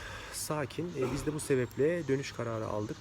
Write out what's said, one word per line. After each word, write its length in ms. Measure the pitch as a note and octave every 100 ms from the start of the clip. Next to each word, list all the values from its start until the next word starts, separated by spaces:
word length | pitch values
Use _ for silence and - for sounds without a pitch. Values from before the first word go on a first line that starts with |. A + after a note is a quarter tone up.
| - - -
sakin. 520 | - - D3+ C3+ -
E, 280 | E3+ D#3 B2+
biz 140 | C#3 D#3
de 80 |
bu 60 | D3+
sebeple 680 | - C3+ A#2+ - C#3+ F3 D3
dönüş 240 | C#3 C3+
kararı 340 | - A#2 A2+ G#2+
aldık. 300 | G#2+ G#2+ -